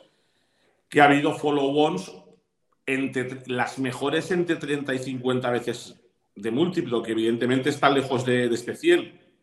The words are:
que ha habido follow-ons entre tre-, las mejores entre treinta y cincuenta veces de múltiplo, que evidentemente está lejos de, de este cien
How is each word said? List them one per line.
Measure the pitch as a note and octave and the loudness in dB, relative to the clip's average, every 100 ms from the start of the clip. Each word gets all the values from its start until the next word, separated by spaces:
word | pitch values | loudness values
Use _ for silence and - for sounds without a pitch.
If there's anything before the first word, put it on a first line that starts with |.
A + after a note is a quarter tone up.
| - _ _ _ _ _ _ _ - | -20 _ _ _ _ _ _ _ -2
que | D3 | 6
ha | C#3+ | 6
habido | C#3+ D#3 | 6 2
follow-ons | D3 D3 C#3+ C#3 D3 D3+ F#3 - - - - _ _ _ _ - | -2 0 0 2 2 2 0 -8 -16 -20 -20 _ _ _ _ -4
entre | C3+ C3+ C3 B2 | -4 -2 -4 -6
tre-, | C3 - | -8 -6
las | B2 A#2 - | -2 -2 -2
mejores | C3 - F3+ D#3+ D#3 | -4 -2 -2 -2 0
entre | F3+ E3+ D#3+ | 0 0 -2
treinta | C#3+ D3 C3+ | -2 -4 -2
y | B2+ | -4
cincuenta | B2+ B2+ B2+ B2+ B2 | -4 -4 0 0 0
veces | A#2+ A#2+ A2 - - _ _ _ - | -2 -2 -6 -8 -20 _ _ _ -10
de | A2 | -4
múltiplo, | A#2+ F3+ E3+ C3+ A#2 | 0 0 0 -2 -2
que | A2 | -2
evidentemente | A2 A2+ A#2 B2 C3 C#3 | 0 0 0 2 0 0
está | C#3+ C#3+ | 2 2
lejos | C#3 C3 B2+ B2 | 2 0 0 0
de, | B2 A#2+ | 2 2
de | A2+ | -2
este | - G#2+ | -4 -2
cien | E3 F3 - - _ _ | 2 2 2 -14 _ _